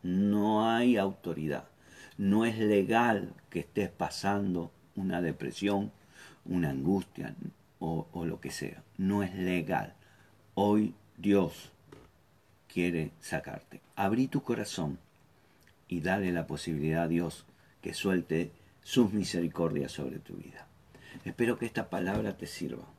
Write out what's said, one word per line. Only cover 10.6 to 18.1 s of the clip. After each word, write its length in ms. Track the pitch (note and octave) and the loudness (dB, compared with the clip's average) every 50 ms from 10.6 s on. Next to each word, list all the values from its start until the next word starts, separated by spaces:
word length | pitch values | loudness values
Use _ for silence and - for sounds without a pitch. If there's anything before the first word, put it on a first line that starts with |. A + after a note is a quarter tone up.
| G2+ G#2 G#2 G#2+ G#2+ - - - - - _ | 4 4 4 4 2 0 -2 -8 -20 -20 _
Dios 560 | - F#2 G2+ G2+ G2 F#2 D#2+ - - - - - _ - - - - - - _ _ _ _ _ _ _ _ _ _ _ _ | -2 2 4 6 6 4 2 -2 -10 -18 -20 -20 _ -20 -20 -20 -20 -20 -20 _ _ _ _ _ _ _ _ _ _ _ _
quiere 400 | - F2+ F2 F2+ E2+ E2 D#2 D2 - - | -2 0 0 2 2 0 -2 -4 -6 -14
sacarte. 600 | - - - F#2 - - - - - _ - - _ _ _ | -10 -6 -6 -6 -4 -6 -12 -14 -14 _ -20 -20 _ _ _
Abrí 320 | - G2 G2 G#2+ B2 C3+ C3 | 0 2 2 4 2 2 0
tu 140 | - C#3+ | 0 -4
corazón 560 | - - A#2+ G#2+ G#2 - - - E2 D2+ C2+ - - _ _ _ _ _ _ _ _ _ _ _ - - _ _ _ _ | -2 0 -2 -2 -2 -6 -4 -4 -4 -4 -4 -6 -12 _ _ _ _ _ _ _ _ _ _ _ -20 -20 _ _ _ _
y 120 | F2+ F2 | -6 -4
dale 320 | D#2 F#2 F#2+ G2+ G2 F2+ | 0 0 0 2 2 0
la 140 | F2 E2+ D#2+ | 0 0 -2
posibilidad 580 | D2 D2+ D#2 - F2 D#2+ D2 D2 D#2 D#2 E2 E2+ | -4 -6 -6 -4 -4 -2 0 0 2 2 2 2
a 40 | D#2+ | 2
Dios 380 | E2+ E2+ F2 - - - - - - _ - - _ _ | 2 2 0 0 -6 -10 -20 -20 -20 _ -20 -20 _ _
que 120 | - E2 D#2+ | -12 -10 -8
suelte 580 | - - G2 | -2 0 2